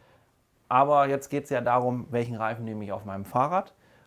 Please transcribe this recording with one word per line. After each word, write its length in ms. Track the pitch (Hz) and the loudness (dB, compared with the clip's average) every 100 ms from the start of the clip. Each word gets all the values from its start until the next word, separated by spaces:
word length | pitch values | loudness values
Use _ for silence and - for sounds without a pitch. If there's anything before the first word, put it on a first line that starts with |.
| _ _ _ _ _ _ - | _ _ _ _ _ _ 0
Aber 360 | 127 143 143 139 | 4 6 6 4
jetzt 200 | 139 - | 2 -2
geht's 220 | 143 139 | -6 -2
ja 100 | 131 | -2
darum, 460 | 120 123 123 123 - | 2 2 2 -2 -4
welchen 260 | 120 120 113 | -4 -2 -4
Reifen 280 | 110 113 | -4 -4
nehme 200 | 110 107 | -8 -8
ich 80 | 101 | -8
auf 120 | 98 | -8
meinem 220 | 101 98 98 | -8 -10 -4
Fahrrad. 480 | 123 139 185 - _ _ _ | 0 0 0 -4 _ _ _